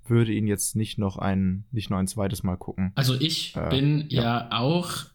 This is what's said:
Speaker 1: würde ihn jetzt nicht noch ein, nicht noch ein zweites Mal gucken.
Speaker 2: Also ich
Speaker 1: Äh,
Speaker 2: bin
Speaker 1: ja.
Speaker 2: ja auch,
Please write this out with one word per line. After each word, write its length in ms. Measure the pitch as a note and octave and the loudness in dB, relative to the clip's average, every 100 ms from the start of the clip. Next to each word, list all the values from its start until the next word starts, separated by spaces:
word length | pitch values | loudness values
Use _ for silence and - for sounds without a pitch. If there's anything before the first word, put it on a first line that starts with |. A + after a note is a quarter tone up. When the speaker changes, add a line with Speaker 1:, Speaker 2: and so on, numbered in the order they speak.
Speaker 1:
würde 280 | - A#2 A2+ | 2 4 4
ihn 140 | G#2+ G#2+ | 2 0
jetzt 260 | G2+ - | 0 -2
nicht 240 | A2 A2 - | -2 -2 0
noch 180 | G2 F#2+ | -2 0
ein, 460 | F#2 F#2+ F#2+ F#2+ G#2 | 0 2 2 0 -4
nicht 200 | A#2 - | -6 -2
noch 80 | F#2 | 0
ein 80 | F#2+ | 0
zweites 340 | - G2 G2 | -2 -2 -2
Mal 140 | F#2+ F2+ | -2 -4
gucken. 360 | - - F#2+ - | -6 -4 -2 0
Speaker 2:
Also 180 | B2+ | 0
ich 400 | B2+ D#3 D#3+ - - | 2 0 -2 -6 -4
Speaker 1:
Äh, 120 | - | -2
Speaker 2:
bin 360 | C3 C#3+ D3+ D3 | 2 2 2 0
Speaker 1:
ja. 140 | B2 | 0
Speaker 2:
ja 260 | A#2 A#2+ A#2+ | 2 0 -2
auch, 380 | A2+ C3 E3+ F3 - - | 0 2 0 -2 -8 -10